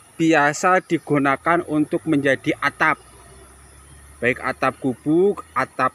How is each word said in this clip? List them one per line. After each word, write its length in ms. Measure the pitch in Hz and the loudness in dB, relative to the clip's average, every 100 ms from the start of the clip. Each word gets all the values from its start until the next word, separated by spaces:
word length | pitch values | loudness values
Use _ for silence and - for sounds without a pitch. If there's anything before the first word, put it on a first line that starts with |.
| - - | -20 -2
biasa 640 | 165 160 143 151 185 185 | 2 4 2 0 2 0
digunakan 800 | - 165 - 147 139 135 160 170 - | 0 -6 -2 0 0 -2 0 -2 0
untuk 400 | 151 147 170 160 | -2 -2 -2 -2
menjadi 480 | 151 139 131 - - | -2 0 -2 -2 -4
atap. 400 | 143 - 156 147 - - - - - - - - - - - - | -6 -2 -2 -2 -8 -20 -20 -20 -20 -20 -20 -20 -20 -20 -20 -6
Baik 240 | 120 127 | -4 -2
atap 320 | 127 127 131 - | -6 -4 -4 -2
gubuk, 640 | 139 117 147 165 196 185 - | -6 -4 0 2 2 0 -6
atap 400 | 131 131 - 131 | -4 -4 -2 -4